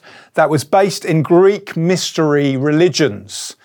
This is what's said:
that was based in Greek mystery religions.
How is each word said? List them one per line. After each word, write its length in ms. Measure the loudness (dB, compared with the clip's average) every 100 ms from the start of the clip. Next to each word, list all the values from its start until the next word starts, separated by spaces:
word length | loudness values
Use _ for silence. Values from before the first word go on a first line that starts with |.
| -20 -20 _ -2
that 120 | 0
was 160 | 0
based 400 | 0 0 0 -2
in 200 | -2 -2
Greek 520 | 2 4 4 2 -4 -4
mystery 800 | -2 -2 -4 -2 0 0 0 -2
religions. 1000 | 0 2 2 2 -2 -4 -14 -14 -16 -18